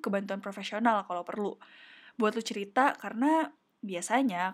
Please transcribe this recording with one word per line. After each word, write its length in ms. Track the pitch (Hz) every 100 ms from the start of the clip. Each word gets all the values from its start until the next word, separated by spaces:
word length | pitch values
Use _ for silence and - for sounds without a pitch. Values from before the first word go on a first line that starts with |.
kebantuan 400 | - 196 196 196
profesional 640 | 196 202 196 208 233 208 190
kalau 160 | 175
perlu, 320 | 175 208 202 - - - - - - -
buat 160 | 214 226
lo 80 |
cerita, 500 | 226 208 202 247 277 -
karena 500 | 202 220 277 320 311 - _ _
biasanya 720 | 202 175 - 233 269 175 185